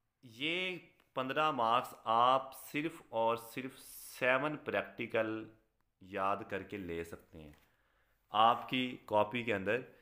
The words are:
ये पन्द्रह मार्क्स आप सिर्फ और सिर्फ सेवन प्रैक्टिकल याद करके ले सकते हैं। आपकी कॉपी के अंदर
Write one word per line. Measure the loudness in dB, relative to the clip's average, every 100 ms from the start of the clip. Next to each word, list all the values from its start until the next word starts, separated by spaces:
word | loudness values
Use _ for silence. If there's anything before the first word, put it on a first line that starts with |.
| _ _ -20
ये | -6 -4 -2 -4 -8 -14 _ _ -6
पन्द्रह | -2 0 2
मार्क्स | 2 4 2 0 -8 2
आप | 6 6 6 2 -14
सिर्फ | -8 -4 -4 -8 -6
और | 0 2 0
सिर्फ | -4 -10 -10 -12
सेवन | -20 -18 -14 -2 2 2 0 -4
प्रैक्टिकल | -2 -2 -2 -8 -2 0 0 -4 -10 -18 _ _ _ _
याद | -10 -2 -2 -2 -4
करके | -8 -6 -10
ले | -6 -6
सकते | -8 -12 _ -20
हैं। | -20 -20 _ _ _ _ _ _ -2
आपकी | 6 6 6 0 -2 -2 -6 0
कॉपी | 2 2 0
के | -2
अंदर | -2 0 -2 -4 -20